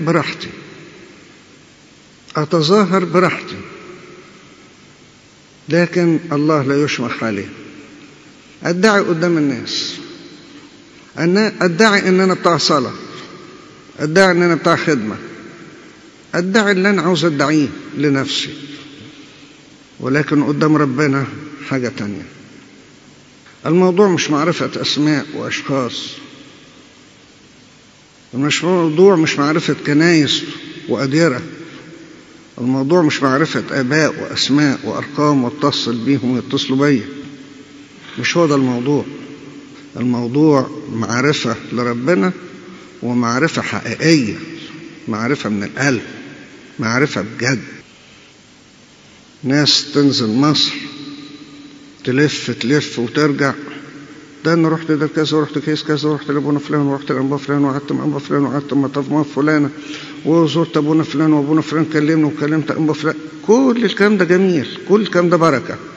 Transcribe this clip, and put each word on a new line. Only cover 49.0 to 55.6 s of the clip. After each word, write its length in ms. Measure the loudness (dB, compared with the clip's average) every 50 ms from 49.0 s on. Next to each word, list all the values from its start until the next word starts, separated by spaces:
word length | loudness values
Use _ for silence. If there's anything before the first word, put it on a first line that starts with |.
| -20 -20 -20 -20 -20 -20 -18 -8 -2
ناس 480 | 0 2 2 4 4 2 2 0 0 0
تنزل 340 | 2 4 4 4 2 0 0
مصر 440 | 2 2 4 4 4 2 0 -2 -4 -6 -10 -12 -14 -16 -16 -16 -16 -16 -16 -18 -18 -20 -20 -20 -20 -20 -20 -20 -20 -20 -20 -20 -20 -10 -4
تلف 480 | -2 2 2 2 2 0 -2 -6 -6
تلف 480 | -4 -2 0 0 2 0 0 -2 -4 -4
وترجع، 540 | -4 -2 0 2 2 2 2 2 0 -2 -2 -4 -10 -14 -14 -16 -16 -18 -18 -18 -20 -20 -20 -20 -20 -20 -12 -4 -2
ده 80 | 0 2
أنا 160 | 4 4 2
رحت 220 | 2 0 0 0
ده 160 | 0 0 0 -2
كذا، 300 | 0 0 0 2 2 0
ورحت 200 | 0 0 -2
كيس 260 | -6